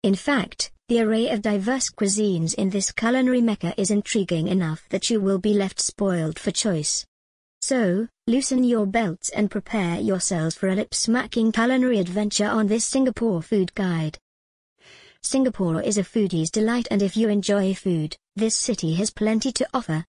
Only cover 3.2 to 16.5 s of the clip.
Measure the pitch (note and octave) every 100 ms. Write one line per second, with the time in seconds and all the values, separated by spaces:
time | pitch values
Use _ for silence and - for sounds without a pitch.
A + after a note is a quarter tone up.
3.2 | B3+ B3+ A#3 G#3 - - F#3+ G#3 - A3+
4.2 | F#3 E3+ E3 F#3 E3 D#3 - G3 - A3
5.2 | G3 G3 G3+ G#3 F#3+ - - - G3 F3
6.2 | D#3+ D#3+ - - A3 E3 D3+ - - _
7.2 | _ _ _ _ - C4 G3+ F3+ A3+ _
8.2 | - B3 C4 B3+ B3 A#3 G3+ A3 G#3 D#3+
9.2 | - - G#3 G#3+ - A3 F3 E3+ G#3 F#3+
10.2 | - F3 D#3+ - F#3+ F#3+ A3 - - A#3+
11.2 | - - A3+ A3 A#3 C4 B3+ A3+ F3 F#3
12.2 | G#3+ - G#3 A3 G#3 A3 - C4+ C4 A3
13.2 | A#3 F3 D#3+ G#3+ F#3 - F#3+ E3 D#3 -
14.2 | _ _ _ _ _ _ - - - _
15.2 | - C4+ B3+ - F3+ D#3+ - G#3 F#3 A#3
16.2 | G3 E3+ D#3+